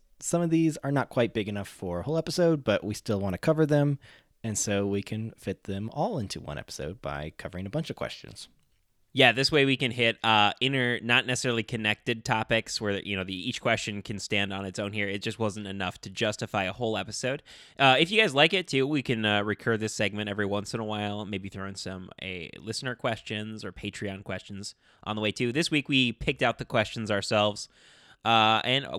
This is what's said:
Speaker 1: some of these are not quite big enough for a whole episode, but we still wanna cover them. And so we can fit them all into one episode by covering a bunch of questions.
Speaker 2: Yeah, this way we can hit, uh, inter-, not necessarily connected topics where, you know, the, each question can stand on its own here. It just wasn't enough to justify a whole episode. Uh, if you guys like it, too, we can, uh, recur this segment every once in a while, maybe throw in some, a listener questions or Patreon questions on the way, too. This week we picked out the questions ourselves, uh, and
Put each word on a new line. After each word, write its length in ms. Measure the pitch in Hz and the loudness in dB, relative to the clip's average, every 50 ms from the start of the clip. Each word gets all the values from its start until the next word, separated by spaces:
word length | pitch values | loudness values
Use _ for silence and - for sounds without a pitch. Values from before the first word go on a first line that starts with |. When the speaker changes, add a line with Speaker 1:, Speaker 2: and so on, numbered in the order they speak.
| _ _ _ - | _ _ _ -12
Speaker 1:
some 220 | - - - 170 | -6 -2 0 0
of 80 | 170 170 | 2 2
these 280 | 160 160 165 160 147 - - | 4 4 4 2 2 0 -2
are 80 | 139 | -2
not 180 | 143 139 123 - | 0 0 0 0
quite 240 | - 127 120 110 - | 0 0 0 2 0
big 140 | 117 101 104 | -2 -2 -2
enough 200 | 101 101 98 - | -4 -6 -6 -8
for 320 | - - 98 90 87 87 | -10 -8 -6 -4 -4 -4
a 40 | 87 | -2
whole 140 | 135 160 165 | -2 -2 -2
episode, 460 | 160 170 160 180 175 165 160 143 131 | -2 -2 2 4 4 6 4 4 4
but 200 | - 101 - - | 2 2 2 2
we 100 | 101 104 | -2 -6
still 260 | - - - 107 98 | -6 -2 -2 -2 0
wanna 160 | 98 98 90 - | 0 0 -2 0
cover 280 | - 160 156 151 160 | 2 2 4 4 4
them. 320 | 139 151 143 143 147 143 - - - - - _ _ _ _ - | 4 6 4 4 4 2 -2 -4 -12 -20 -20 _ _ _ _ -6
And 140 | 113 104 - | -4 -2 -2
so 280 | - - 101 101 101 | 0 0 2 2 2
we 160 | 101 101 101 | 2 0 -2
can 300 | 101 - 110 110 113 113 - - | -2 -4 -4 -6 -6 -6 -10 -8
fit 260 | - 104 92 - - | -6 -6 -6 -6 -6
them 260 | - 98 98 104 113 - | -8 -6 -6 -6 -6 -4
all 240 | 147 160 240 220 143 | -2 -2 -2 -2 -4
into 240 | 104 95 - - | -4 -6 -6 -8
one 160 | - 71 73 - | -10 -8 -8 -10
episode 440 | - - - - 71 76 98 - | -10 -10 -10 -8 -8 -8 -8 -8
by 300 | - 73 73 71 76 80 - - | -8 -8 -6 -6 -6 -8 -10 -10
covering 280 | - 85 87 90 95 | -12 -12 -10 -10 -8
a 40 | 101 | -6
bunch 200 | - 156 - - | -6 -6 -6 -6
of 60 | - | -6
questions. 540 | - - - - - - - - - - - _ _ _ _ _ _ _ _ _ _ _ _ - | -8 -8 -8 -8 -10 -16 -16 -18 -18 -18 -20 _ _ _ _ _ _ _ _ _ _ _ _ 4
Speaker 2:
Yeah, 160 | 131 131 123 | 6 8 8
this 200 | 110 127 139 - | 8 6 2 2
way 120 | 160 147 139 | 4 4 4
we 140 | 135 135 - | 4 4 2
can 140 | 135 123 | 0 -2
hit, 260 | 110 123 120 117 113 - - | 0 2 2 2 2 2 2
uh, 300 | 113 110 107 104 104 - - | 4 6 6 6 4 4 2
inter-, 400 | 123 131 139 135 123 123 120 - 107 | 0 0 2 2 2 0 0 -2 0
not 240 | 117 120 131 107 120 | 2 2 2 2 2
necessarily 340 | 123 - - 127 117 113 | -2 0 0 0 0 0
connected 640 | 107 - - 110 107 107 107 - _ 123 117 113 - | -2 -2 -4 -2 0 0 0 0 _ -2 -4 -2 -2
topics 560 | - 117 110 110 - 117 113 - - - - | 0 0 0 2 2 0 0 0 -2 -4 -4
where, 180 | 110 104 101 95 | -2 0 0 -2
you 160 | - 95 101 | -2 -4 -4
know, 80 | 95 92 | -4 -2
the, 240 | 95 95 92 95 123 | -4 -6 -6 -4 -6
each 140 | 117 - | -6 -2
question 400 | - 120 113 104 - - 104 101 | 0 0 0 0 0 -4 -6 -6
can 160 | - - 107 98 | -8 -8 -8 -8
stand 340 | - - 107 101 101 98 | -6 -2 0 0 0 0
on 140 | 98 98 98 | -2 -6 -6
its 140 | 95 87 - | -6 -6 -6
own 120 | 104 101 | -6 -4
here. 160 | 104 107 101 98 | -4 -4 -2 -2
It 140 | 98 104 | -4 -4
just 160 | - 113 107 - | -4 -6 -4 -2
wasn't 300 | 113 107 90 110 104 98 | -2 -4 -4 -4 -8 -8
enough 340 | 98 98 95 90 - - | -6 -4 -4 -4 -6 -8
to 80 | - 98 | -12 -14
justify 540 | 95 - 113 107 104 - 117 - - 104 95 | -6 -2 -2 -2 -2 -2 -6 -4 -2 -2 -2
a 100 | 92 95 | -2 -2
whole 240 | - 123 113 110 98 | -2 -2 -2 -2 -2
episode. 440 | 95 104 - - - 127 139 151 - - - - - - - - | -4 -6 -6 -6 -4 -4 -4 -6 -8 -14 -20 -20 -20 -14 0 4
Uh, 180 | 139 135 131 131 | 6 6 8 6
if 100 | 170 170 | 6 4
you 80 | 214 214 | 4 4
guys 140 | 220 185 131 | 4 4 6
like 200 | 139 151 165 190 | 6 6 6 4
it, 140 | 185 170 - | 2 -2 0
too, 200 | 143 135 131 143 | 0 2 2 2
we 160 | 156 143 123 | 2 0 0
can, 200 | - 123 113 110 | 0 0 0 2
uh, 200 | 107 104 104 104 | 4 4 4 2
recur 340 | 107 104 - - 120 113 104 | 0 -2 -2 0 0 0 0
this 160 | 110 107 - | 0 -2 -2
segment 360 | - 110 98 101 104 107 104 | 0 0 0 0 -2 -4 -4
every 180 | 101 104 104 98 | -2 -2 0 0
once 260 | 101 104 101 - - | 0 -2 -2 -4 -6
in 60 | 117 | -6
a 20 | 110 | -4
while, 420 | 107 107 104 104 104 104 104 107 | -4 -4 -2 -2 -4 -4 -6 -6
maybe 220 | 95 107 95 98 95 | -6 -6 -6 -6 -8
throw 200 | - 98 95 98 | -10 -10 -10 -10
in 80 | 95 | -10
some, 340 | - - - 95 92 92 - - - | -10 -10 -10 -10 -10 -12 -14 -14 -12
a 280 | - 95 92 87 82 - 50 - | -10 -8 -8 -8 -10 -12 -12 -12
listener 360 | 73 107 110 - 135 131 120 | -10 -8 -6 -6 -6 -6 -6
questions 680 | - - 123 113 - - - 110 107 107 110 110 107 107 | -4 -2 -2 -2 -4 -4 -6 -6 -6 -6 -8 -8 -10 -10
or 80 | 98 | -12
Patreon 540 | - - - 104 - - 107 101 95 98 98 | -10 -10 -10 -10 -8 -6 -6 -6 -6 -8 -8
questions 500 | - 95 92 - - 101 98 104 - - _ _ _ _ _ - | -8 -8 -8 -10 -12 -12 -12 -12 -12 -14 _ _ _ _ _ -8
on 120 | - 107 | -6 -4
the 60 | 107 | 0
way, 100 | 107 107 | 0 0
too. 200 | 101 - 123 120 | 0 0 0 0
This 200 | 117 151 165 - | 0 0 0 0
week 160 | 156 147 135 - | 0 -2 0 2
we 240 | 143 135 127 120 | 2 2 2 2
picked 300 | 107 - - - 143 - | 0 -2 -4 -4 0 2
out 160 | 131 120 113 - | 2 0 0 0
the 80 | - | -4
questions 460 | - - 117 107 - - 117 110 104 | -2 0 0 0 0 -2 -6 -2 0
ourselves, 580 | 104 101 98 - 113 107 104 104 104 104 - - _ _ - - - - - - - _ - | 0 0 0 2 2 4 4 2 0 -2 -8 -14 _ _ -20 -20 -20 -20 -20 -20 -18 _ 0
uh, 360 | 110 113 110 110 110 113 107 - | 4 6 6 6 6 4 4 2
and 220 | - 127 139 143 - - | 2 0 0 0 -2 -4